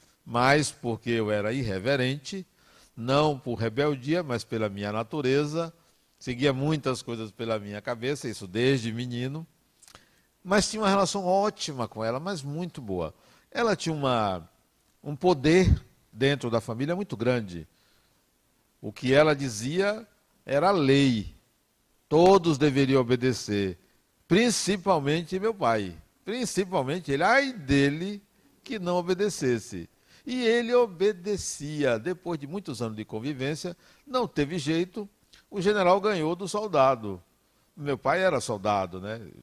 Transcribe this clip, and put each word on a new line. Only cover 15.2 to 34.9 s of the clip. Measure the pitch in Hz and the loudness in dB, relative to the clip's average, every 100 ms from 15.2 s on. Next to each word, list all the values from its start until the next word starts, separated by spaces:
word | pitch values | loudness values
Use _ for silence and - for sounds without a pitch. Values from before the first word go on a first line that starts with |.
| 180 151 151 180 175 - - _ _ | 2 4 4 6 6 4 0 _ _
dentro | 107 135 143 120 | 0 0 0 0
da | 113 | -2
família | 123 113 147 180 | -2 -4 -2 -4
muito | 202 104 | -4 -2
grande. | 117 123 101 85 78 _ _ _ _ _ _ _ _ _ _ _ | 0 0 -2 -10 -12 _ _ _ _ _ _ _ _ _ _ _
O | 107 | -14
que | - 127 | -6 2
ela | 139 156 143 | 6 6 4
dizia | 135 104 123 175 202 220 220 _ _ _ - | -2 -4 -4 -2 -2 -4 -10 _ _ _ -2
era | 139 180 | 2 4
lei. | 196 135 139 139 110 87 - _ _ _ _ _ _ - | 4 6 6 6 2 -4 -14 _ _ _ _ _ _ 0
Todos | 151 185 196 165 131 | 6 8 8 6 4
deveriam | 147 135 135 135 | 4 4 4 4
obedecer, | 117 123 127 113 - 101 98 90 _ _ _ _ - | 4 2 2 0 -2 -2 -2 -4 _ _ _ _ 2
principalmente | 180 240 - 170 202 196 170 139 160 160 185 | 4 4 2 -2 -2 0 0 2 -2 -2 -4
meu | 214 202 | -4 -2
pai. | 123 110 95 82 - _ | 0 0 -2 -10 -18 _
Principalmente | - 247 226 180 190 180 131 180 151 | -8 -6 -4 -2 -2 -2 -2 -4 -2
ele. | 139 | 0
Ai | 185 262 269 | 4 2 2
dele | 240 135 143 143 151 190 208 _ _ _ _ | -6 0 4 4 0 -6 -10 _ _ _ _
que | - 220 | -10 -6
não | 175 180 | -2 -2
obedecesse. | 175 180 208 - 131 117 - 90 82 _ _ _ | 0 -2 -2 0 0 0 -4 -14 -14 _ _ _
E | - 254 | -8 -2
ele | 226 233 233 247 | 2 2 2 2
obedecia. | 233 170 202 180 190 196 - - 147 151 135 113 | 2 0 0 0 -4 -6 -6 -10 -8 -2 0 0
Depois | 139 180 170 160 | -2 -6 -6 -8
de | 139 | -6
muitos | 196 185 117 | -10 -8 -6
anos | 113 110 | -6 -6
de | |
convivência, | 107 110 135 135 135 156 180 170 _ _ - | -10 -8 -8 -4 -6 -6 -10 -12 _ _ -6
não | 254 202 | -4 -2
teve | - 143 175 | 0 -2 -2
jeito, | 135 165 185 | -2 -2 -2